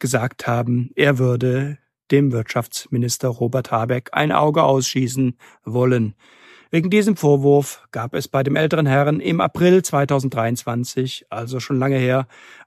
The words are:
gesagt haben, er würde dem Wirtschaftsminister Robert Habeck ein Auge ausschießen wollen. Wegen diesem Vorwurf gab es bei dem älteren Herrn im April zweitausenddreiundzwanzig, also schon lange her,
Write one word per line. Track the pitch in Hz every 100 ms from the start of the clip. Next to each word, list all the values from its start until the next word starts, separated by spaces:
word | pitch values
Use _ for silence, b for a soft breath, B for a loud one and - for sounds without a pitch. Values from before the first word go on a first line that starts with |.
gesagt | 135 123 123 - -
haben, | 120 117 123 123
er | - 143 131
würde | 127 120 127 127 143 147 _ _ -
dem | 139 143
Wirtschaftsminister | 117 107 123 117 - - 123 120 - 131
Robert | 117 120 131 -
Habeck | 117 117 123 -
ein | - 151
Auge | - 151 151
ausschießen | 147 135 123 131 123 127 127 - b b
wollen. | - 123 127 123 107 - b b b b b
Wegen | 165 175
diesem | 214 208 190
Vorwurf | 147 143 139 143 135 - -
gab | - 120
es | 151 -
bei | 135
dem | 139 156
älteren | 156 160 147
Herrn | 135 143 151
im | 190 165
April | 185 - 175 185
zweitausenddreiundzwanzig, | - 143 139 139 131 117 113 120 - 117 123 - 131 - -
also | - 117 127
schon | - 135
lange | 135 135
her, | 127 131 127 B B B